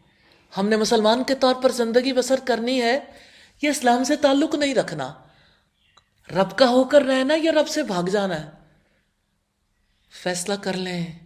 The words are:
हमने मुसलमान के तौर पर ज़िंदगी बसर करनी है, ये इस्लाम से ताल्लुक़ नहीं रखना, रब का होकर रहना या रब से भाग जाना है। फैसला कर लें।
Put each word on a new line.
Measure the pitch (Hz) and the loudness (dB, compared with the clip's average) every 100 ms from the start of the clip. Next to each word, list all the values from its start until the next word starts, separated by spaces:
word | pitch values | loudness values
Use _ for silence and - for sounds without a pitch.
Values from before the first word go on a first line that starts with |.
| _ _ _ _ _ | _ _ _ _ _
हमने | - 202 220 | -4 0 0
मुसलमान | 214 233 214 240 | 2 2 2 2
के | 254 262 | 0 0
तौर | 254 | 0
पर | 254 254 | 2 0
ज़िंदगी | 233 226 233 262 | 0 0 2 2
बसर | 254 247 262 | -2 0 -2
करनी | 254 226 240 262 | -2 -2 -2 0
है, | 233 269 - - - - - _ | 0 -2 -4 -18 -20 -20 -20 _
ये | 294 | -2
इस्लाम | 277 240 240 | 0 2 2
से | 262 294 | 0 0
ताल्लुक़ | 285 277 311 302 | 2 2 2 0
नहीं | 285 226 | 0 0
रखना, | 170 156 135 151 - _ _ _ _ _ _ _ _ _ - | -2 -6 -10 -12 -20 _ _ _ _ _ _ _ _ _ -6
रब | 156 190 | -2 -2
का | - 254 | 2 4
होकर | 254 254 285 | 4 4 4
रहना | 262 262 262 320 | 4 0 0 0
या | 320 | 2
रब | 311 294 | 2 0
से | 302 | -2
भाग | 240 180 180 | -4 -4 -2
जाना | 208 196 156 | -2 -2 -6
है। | 156 - _ _ _ _ _ _ _ _ _ _ _ _ _ _ _ - | -10 -20 _ _ _ _ _ _ _ _ _ _ _ _ _ _ _ -10
फैसला | 180 175 190 202 | -8 -6 -6 -6
कर | 202 185 | -4 -6
लें। | 185 175 165 - | -6 -6 -8 -12